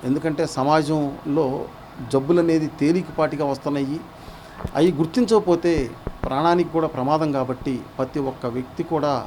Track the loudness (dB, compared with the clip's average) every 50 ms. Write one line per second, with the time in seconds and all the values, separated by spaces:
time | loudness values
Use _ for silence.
0 | 0 0 -2 0 0 -2 0 0 -2 -2 0 0 2 4 4 4 4 2 0 0
1 | 0 -2 -4 -6 -4 -2 0 2 2 0 0 -4 -6 -10 -12 -18 -20 -18 -14 -12
2 | -6 0 0 0 2 4 4 4 6 4 4 2 2 -2 -2 0 2 2 2 2
3 | 0 -2 0 0 0 0 0 -2 -2 -2 -2 -2 -2 -2 -2 -2 -2 -2 -4 -6
4 | -8 -14 -18 -18 -18 -18 -18 -18 -18 -18 -14 -10 -10 -4 2 4 4 4 4 2
5 | -2 0 2 0 2 4 4 4 6 4 2 4 4 2 2 2 0 -2 -6 -10
6 | -10 -10 -6 -6 -4 -2 0 2 4 4 4 4 2 2 0 0 0 0 -2 -2
7 | 0 2 2 2 2 0 0 0 -2 -2 -4 -4 -4 -4 -4 -4 -6 -10 -6 -6
8 | -6 -4 -2 -4 -4 -4 -6 -6 -6 -4 -4 -4 -6 -6 -6 -8 -4 -2 -2 0
9 | 0 0 0 -2 -4